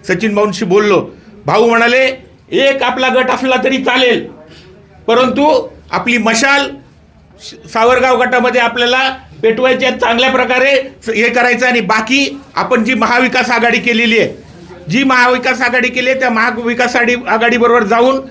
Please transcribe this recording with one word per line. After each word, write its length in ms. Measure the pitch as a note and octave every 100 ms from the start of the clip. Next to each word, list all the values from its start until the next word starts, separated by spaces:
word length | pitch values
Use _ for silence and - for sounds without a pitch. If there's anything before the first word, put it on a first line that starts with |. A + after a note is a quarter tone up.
| -
सचिन 260 | F3+ A3
भाऊंशी 300 | G3+ G#3 -
बोललो, 440 | F#3 G3+ G#3 E3+ - - - - C#3
भाऊ 220 | G3+ A#3
म्हणाले, 580 | A#3 A#3 B3+ C4 C4 - - -
"एक 300 | G3+ C#4 C4+
आपला 260 | B3 B3+ B3+
गट 220 | B3+ B3+
असला 240 | A#3+ C4 B3+
तरी 140 | C4 C4
चालेल, 500 | B3 B3+ B3 A3+ - - - - - - - - -
परंतु 600 | A#3 B3+ G#3+ D4 B3+ - - -
आपली 260 | F3+ A#3+ A#3+
मशाल 500 | A3 A3+ C#4 C#4 C#4 - - _ _ _ _ -
स-, 320 | - - D#3+
सावरगाव 500 | A3+ A#3 B3+ B3+ A#3+
गटामध्ये 380 | B3 B3 A#3+ A#3+
आपल्याला 560 | A#3 A#3+ A#3+ B3+ C4 C4 - -
पेटवायची 440 | A3 A3 B3+ B3 B3+
आहे 120 | -
चांगल्या 320 | A3+ A#3 C4
प्रकारे, 600 | B3+ B3 B3 C#4 C4 C4+ - A3
स-, 40 |
हे 200 | A3 A#3+
करायचं 360 | B3 B3 A3+ B3
आणि 140 | A#3
बाकी 600 | F#3 A3 A3 C#4 C4+ - -
आपण 300 | - F3+ A#3+
जी 100 | G#3+
महाविकास 560 | A#3 A3+ B3 B3+ B3+ A#3+
आघाडी 280 | A#3+ A#3 A#3
केलेली 400 | A#3+ A3+ A#3 A3+
आहे, 240 | D#3+ - - - - - D3+
जी 140 | A3+
महाविकास 560 | C4+ B3+ B3 B3 C4 B3
आघाडी 280 | A#3+ B3 B3
केली 220 | B3 B3
आहे, 100 | C4
त्या 100 | B3+
महाविकास 640 | A3+ A#3+ A3+ A#3 A#3+ A#3+ B3+
आघाडी, 180 | A#3 B3 F#3+
आघाडीबरोबर 540 | G#3+ A#3 A#3+ A#3+ A#3+
जाऊन 380 | G3 A3+ B3+ C4+ -